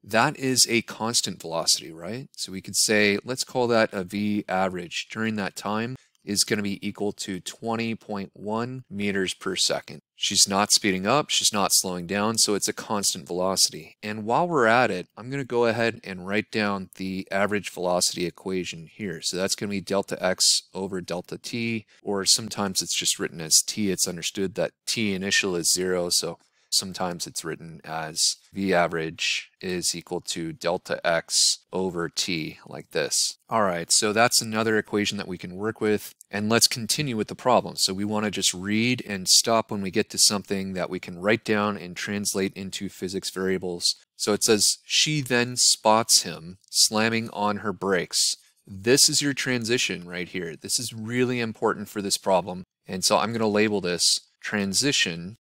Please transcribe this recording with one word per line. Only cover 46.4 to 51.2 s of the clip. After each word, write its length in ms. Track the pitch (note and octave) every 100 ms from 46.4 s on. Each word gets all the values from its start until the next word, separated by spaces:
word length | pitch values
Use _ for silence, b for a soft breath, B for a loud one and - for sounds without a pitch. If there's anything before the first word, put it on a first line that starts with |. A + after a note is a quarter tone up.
| E2 F#2+ _
slamming 640 | - - G#2+ A2+ A2+ A2+
on 260 | - G#2 G2+
her 160 | G#2+
brakes." 640 | F#2 G2 F#2 - - - - b _ -
This 420 | G2 G#2 C#3 D#3+
is 140 | D3
your 100 | C#3+
transition 760 | C3 - B2 A2 B2 - F2 F2
right 220 | F2 F2
here. 260 | F#2 E2+ D2+
This 240 | G2 -
is 140 | A#2+
really 460 | A2+ A2 A#2+